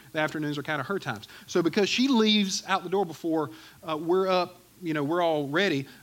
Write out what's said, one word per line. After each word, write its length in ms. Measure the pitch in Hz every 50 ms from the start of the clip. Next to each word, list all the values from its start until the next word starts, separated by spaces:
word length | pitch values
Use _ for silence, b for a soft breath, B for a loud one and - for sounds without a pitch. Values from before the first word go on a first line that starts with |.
| B B B
The 80 | 160
afternoons 360 | 156 156 156 160 156 147 147
are 60 | 147 143
kinda 200 | 156 156 147 127
her 140 | - 196 185
times. 300 | - 143 117 98 - - B B B
So 160 | B - 185 170
because 260 | - - 220 196 -
she 200 | - - 247 269
leaves 540 | 269 226 220 214 214 214 202 190 185 - -
out 160 | - 190 190 185
the 60 | 175
door 160 | 180 202 196
before, 460 | 165 151 - - 165 160 160 151 131 107 B B B B B -
uh, 100 | 170 156
we're 300 | 151 170 165 175 190 190
up, 340 | 185 185 180 175 175 - - - _ _ - 185
you 120 | 160 156
know, 100 | 151 143
we're 180 | 139 165 175 175
all 260 | 165 160 151 143 139
ready, 380 | 143 170 202 196 156 135 135 B B B